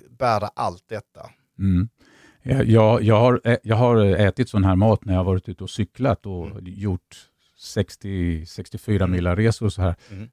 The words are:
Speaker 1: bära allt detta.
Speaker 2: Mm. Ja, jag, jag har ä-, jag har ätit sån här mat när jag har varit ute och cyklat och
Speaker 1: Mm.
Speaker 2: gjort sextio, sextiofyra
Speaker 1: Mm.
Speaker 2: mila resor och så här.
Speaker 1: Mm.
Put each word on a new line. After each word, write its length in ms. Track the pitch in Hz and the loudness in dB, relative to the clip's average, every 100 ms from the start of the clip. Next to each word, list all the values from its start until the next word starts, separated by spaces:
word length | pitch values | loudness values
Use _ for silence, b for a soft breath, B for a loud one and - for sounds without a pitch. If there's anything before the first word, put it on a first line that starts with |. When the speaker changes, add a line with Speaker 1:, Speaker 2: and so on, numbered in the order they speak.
| - | -20
Speaker 1:
bära 360 | 120 123 107 104 - | -4 0 0 -2 -6
allt 280 | 113 87 - | -6 -8 -12
detta. 420 | 107 - - - _ _ - | -14 -14 -20 -20 _ _ -6
Speaker 2:
Mm. 300 | 98 90 110 _ b b b b | 0 0 0 _ b b b b
Ja, 200 | 127 131 | -4 0
jag, 400 | 117 110 107 120 | 4 6 6 4
jag 180 | 107 107 | 4 4
har 200 | 123 120 | 4 2
ä-, 140 | 117 120 | 0 -2
jag 140 | 107 110 | 0 0
har 280 | 123 117 | 2 4
ätit 440 | 101 92 101 - 123 | 2 2 0 0 -2
sån 160 | 107 | 0
här 120 | 95 92 | 2 4
mat 280 | 110 104 | 2 2
när 80 | 104 | 0
jag 60 | 92 | 0
har 40 | |
varit 240 | 92 92 - | 0 -2 -4
ute 160 | 87 | -14
och 60 | 92 | -12
cyklat 560 | - 98 - 131 95 101 | -8 -8 -4 -4 -4 -6
och 200 | 90 80 | -10 -10
Speaker 1:
Mm. 180 | 80 90 | -12 -14
Speaker 2:
gjort 640 | 98 101 90 _ - _ _ _ _ | -8 -6 -6 _ -20 _ _ _ _
sextio, 880 | - 113 98 - 101 95 87 80 80 | -10 -6 -6 -6 -8 -4 -2 -4 -8
sextiofyra 580 | - - 107 - 101 | -16 -14 -10 -2 0
Speaker 1:
Mm. 60 | 92 90 | 0 0
Speaker 2:
mila 200 | 87 90 | 0 2
resor 300 | 113 - 107 | 0 0 -2
och 60 | |
så 100 | - | -2
här. 120 | 92 82 B | -2 -4 B
Speaker 1:
Mm. 180 | 98 113 | -18 -16